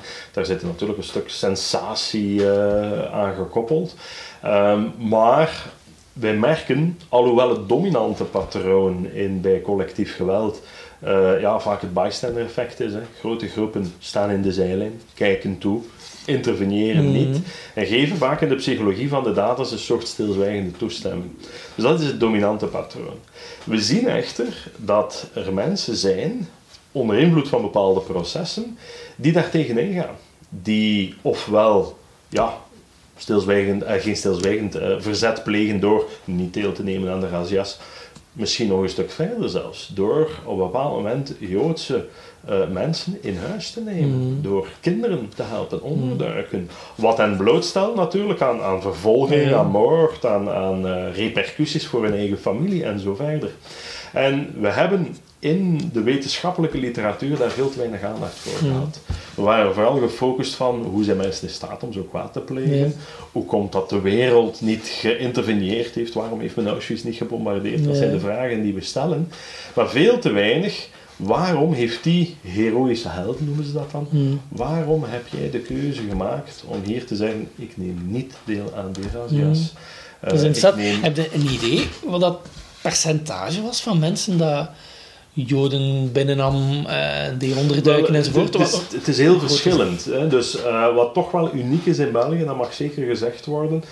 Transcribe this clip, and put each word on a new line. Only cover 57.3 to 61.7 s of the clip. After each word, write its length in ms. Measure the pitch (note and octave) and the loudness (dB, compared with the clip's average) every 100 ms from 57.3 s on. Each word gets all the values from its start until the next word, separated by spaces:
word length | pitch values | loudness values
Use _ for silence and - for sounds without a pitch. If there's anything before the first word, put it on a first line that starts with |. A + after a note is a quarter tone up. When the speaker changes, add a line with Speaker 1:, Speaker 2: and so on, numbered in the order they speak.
| D3 | 0
Speaker 1:
daar 120 | A#2+ | 0
veel 200 | A#2 C3+ | 0 -2
te 80 | C3+ | -2
weinig 240 | A#2+ G#2 | -4 -4
aandacht 320 | G2+ A2 F2 - | -6 -6 -8 -8
voor 280 | - G2 C#3+ | -8 -2 0
Speaker 2:
Ja. 60 | |
Speaker 1:
gehad. 280 | C3 D3 - - - - | 0 -2 -6 -8 -10 -8
We 80 | - | -2
waren 320 | G#2 A2 G2+ | 2 4 4
vooral 240 | F#2+ A2+ C#3 | 4 2 4
gefocust 560 | A#2 - B2+ C3 C3+ | 0 0 0 0 -2
van 280 | - B2+ A#2+ | -2 -2 0
hoe 220 | A2 G2 | -2 0
zijn 120 | G#2 G2 | 2 2
mensen 320 | F#2+ F#2+ F2 | 0 -4 -8
in 60 | |
staat 280 | - - | -10 -10